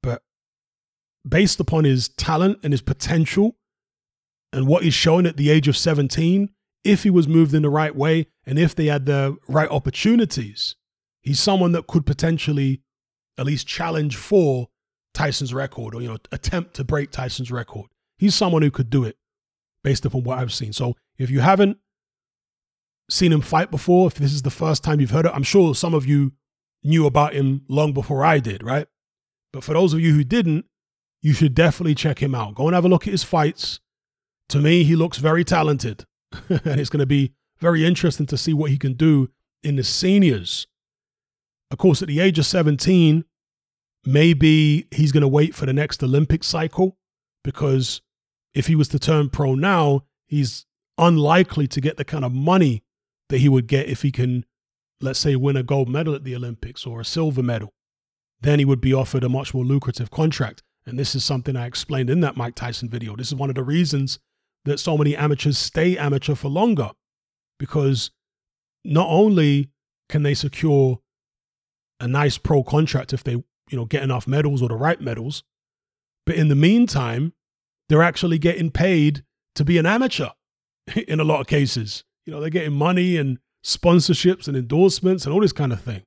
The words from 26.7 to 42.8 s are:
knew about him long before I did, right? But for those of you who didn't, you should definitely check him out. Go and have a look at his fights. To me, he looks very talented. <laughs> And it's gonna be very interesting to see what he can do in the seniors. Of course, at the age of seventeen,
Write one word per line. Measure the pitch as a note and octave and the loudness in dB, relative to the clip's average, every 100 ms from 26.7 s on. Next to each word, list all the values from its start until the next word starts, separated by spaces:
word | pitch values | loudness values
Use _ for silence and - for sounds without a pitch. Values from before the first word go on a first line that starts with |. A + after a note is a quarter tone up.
| _ | _
knew | C#3+ D#3+ D3 | 0 2 4
about | C3+ D3 | 2 0
him | D3 C#3 C3+ C3+ | 0 -2 -2 -2
long | C3+ D3+ | 0 0
before | C3 G#2 C#3 | -2 -4 0
I | D3+ D#3 | 2 2
did, | A2+ G2 | 0 -8
right? | A2 C#3 D3 _ _ _ _ _ _ | -4 -4 -4 _ _ _ _ _ _
But | B2+ | -16
for | - | -4
those | D#3 F#3 | 2 2
of | D#3 | 4
you | E3 | 4
who | D3+ | 4
didn't, | C3 A#3+ E3+ D#3 - _ _ _ _ _ | 4 2 2 0 -4 _ _ _ _ _
you | D3+ | 0
should | D3 D3+ | 4 2
definitely | B2 E3 - E3+ | 4 2 2 -2
check | C#3+ D#3+ C3+ | 0 -2 -2
him | C#3+ | -2
out. | B2+ G#2 | -4 -6
Go | G#2 D3 | -2 0
and | |
have | F3+ | 2
a | F3 | 4
look | F3+ - | 2 0
at | |
his | G3 | -6
fights. | - E3 D3+ - - - _ _ _ _ _ _ _ | -2 0 0 -2 -12 -12 _ _ _ _ _ _ _
To | C#3+ | 0
me, | D3 F3 | 4 4
he | D#3 E3 | 4 2
looks | E3 - | 0 -2
very | D3+ E3 | 0 0
talented. | F3 F3 D#3 C#3 A#2 G#2 - _ _ | 0 0 0 -2 -4 -10 -18 _ _
<laughs> | - - | -20 -4
And | F3 E3 C#3+ | -4 -2 -4
it's | C#3+ | -2
gonna | D3 | -2
be | C3+ C#3+ C3+ _ _ _ | 0 0 0 _ _ _
very | E3 E3 | 0 2
interesting | D#3+ F3 F3 - D3 | 2 2 0 -2 -4
to | C#3 | -4
see | - | -2
what | D#3 D3+ | -2 0
he | C#3 | -2
can | C#3 | -2
do | B2+ D#3+ D3 B2+ _ _ _ | 0 4 4 2 _ _ _
in | D3+ C#3 | -6 -4
the | |
seniors. | B2+ - F#3 G3+ F#3 A2 F2 - - _ _ _ _ _ _ _ _ _ _ | -4 -2 2 4 4 2 -4 -10 -12 _ _ _ _ _ _ _ _ _ _
Of | C3+ | 0
course, | F#3+ D#3 | 2 2
at | F#3 | 0
the | D3 | 0
age | F#3+ E3 | 2 2
of | D3 | 0
seventeen, | F#3+ D3+ C#3+ | 0 2 0